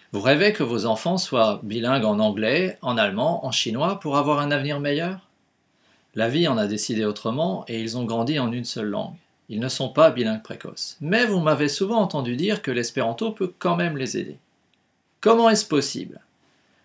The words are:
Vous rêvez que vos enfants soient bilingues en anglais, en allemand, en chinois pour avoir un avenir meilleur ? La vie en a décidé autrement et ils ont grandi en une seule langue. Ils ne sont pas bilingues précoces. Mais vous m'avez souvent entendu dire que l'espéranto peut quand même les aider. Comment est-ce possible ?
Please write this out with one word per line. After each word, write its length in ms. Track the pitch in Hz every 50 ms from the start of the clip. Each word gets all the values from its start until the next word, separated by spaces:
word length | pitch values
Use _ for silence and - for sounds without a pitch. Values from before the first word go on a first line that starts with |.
| _ _ -
Vous 80 | 101
rêvez 320 | 101 131 143 147 196 208 208
que 100 | - 151
vos 240 | 117 120 110 101
enfants 320 | 117 110 107 - 165 180 180
soient 400 | - - 135 120 110 107 104 - 113
bilingues 400 | 101 107 120 113 123 135 139 107
en 160 | 107 104 104
anglais, 580 | 110 107 98 104 110 113 135 170 185 185 - -
en 160 | - 131 120
allemand, 480 | 113 107 101 95 110 135 160 175 165 -
en 60 | 131
chinois 480 | 117 - - 120 110 127 156 185 196 190
pour 180 | - 151 139
avoir 220 | 143 139 147 147 143
un 140 | 147 147 147
avenir 260 | 139 135 147 147 143
meilleur ? 480 | 143 143 143 151 170 180 190 185 - _ _ _ _ _ _ _ _ _ _ _ _ _ _ _ _ _ _
La 140 | 110 113 120
vie 180 | 131 165 170
en 100 | 151 117
a 120 | 113 104 101
décidé 360 | 107 104 - - 117 107 110
autrement 600 | 104 104 - - 117 120 143 165 185 185 170 -
et 140 | - 117 113
ils 180 | 113 113 113 127
ont 60 | 120
grandi 340 | 110 113 117 117 135 156 147
en 140 | 123 113 117
une 120 | 123 113
seule 220 | - - 120 107
langue. 300 | 104 101 104 98 - - - _ _ _ _ _ -
Ils 100 | 104 107
ne 100 | 123 131
sont 200 | - - 135 127
pas 240 | - 147 160 160 -
bilingues 320 | 123 113 110 110 110 -
précoces. 520 | - - - - - - - - - - -
Mais 260 | 143 156 202 233 247
vous 140 | 220 202 180
m'avez 260 | 156 156 151 135 147
souvent 320 | 143 - - 196 196 233 226
entendu 380 | 196 - - 143 123 120 123
dire 260 | 127 170 208 202 208 -
que 80 | 139
l'espéranto 640 | 123 120 120 - - 135 117 113 117 - 226 226 220
peut 200 | - 196 180 - _
quand 160 | - 175 170
même 220 | 170 175 170 151
les 200 | 135 131 107 107
aider. 220 | 104 98 - - - _ _ _ _ _ _ _ _ _ _ _ _ _ _ _ _
Comment 300 | - 214 226 226 233 226
est-ce 160 | 214 - -
possible ? 540 | - 156 139 131 - - - - - - - - _ _ _ _ _ _ _ _ _ _ _ _